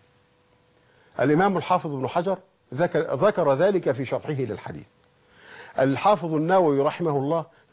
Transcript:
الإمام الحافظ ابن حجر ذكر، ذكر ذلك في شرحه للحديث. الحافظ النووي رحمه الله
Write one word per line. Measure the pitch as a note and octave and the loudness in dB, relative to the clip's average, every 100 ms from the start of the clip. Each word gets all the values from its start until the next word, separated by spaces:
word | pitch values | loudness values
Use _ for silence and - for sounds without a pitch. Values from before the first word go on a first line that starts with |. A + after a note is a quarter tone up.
| _ _ _ _ _ _ _ _ _ _ _ - | _ _ _ _ _ _ _ _ _ _ _ -2
الإمام | C3 D3+ G3 F3 | 2 4 2 0
الحافظ | - F#3 D#3+ | 0 -2 -2
ابن | C#3 B2 | -6 -4
حجر | F3 F3+ F3+ _ _ _ | -2 -2 -6 _ _ _
ذكر، | B2+ F3 D#3 - | -2 0 0 -2
ذكر | C3 G3 F#3+ D3+ | 0 0 2 2
ذلك | C3+ F#3+ F#3 D#3+ | 4 2 2 0
في | B2+ | -2
شرحه | B2+ B2+ - | -4 -6 -4
للحديث. | C#3 A#2 F#2+ - - - _ _ _ _ _ - - - - | -6 -4 -6 -10 -14 -16 _ _ _ _ _ -20 -20 -10 0
الحافظ | C3+ B2+ G3 F#3+ E3 | 0 2 2 2 0
النووي | D#3 D#3+ F#3+ E3 C#3 | -2 2 4 4 2
رحمه | D3 - E3+ C#3 | 0 0 -2 -2
الله | C#3 E3 D3+ _ _ | -2 -4 -4 _ _